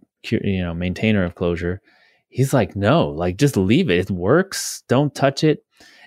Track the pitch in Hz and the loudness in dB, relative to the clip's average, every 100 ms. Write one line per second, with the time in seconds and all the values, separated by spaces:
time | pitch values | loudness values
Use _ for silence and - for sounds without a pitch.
0 | _ _ - 113 101 95 87 85 90 87 | _ _ -4 -2 -2 -2 -4 -4 -4 -2
1 | 110 104 87 - 87 85 87 92 _ _ | 0 2 0 -2 -2 -2 -4 -6 _ _
2 | _ _ _ - 135 135 92 101 101 160 | _ _ _ -4 0 2 0 0 2 2
3 | 143 - 90 95 143 104 95 143 151 90 | 0 -2 -4 0 0 2 2 2 2 0
4 | 101 90 92 160 190 - - - - 123 | 0 -2 2 2 0 -6 -10 -8 -2 0
5 | 147 - 139 - 156 147 _ _ - - | 0 0 -2 2 0 0 _ _ -20 -20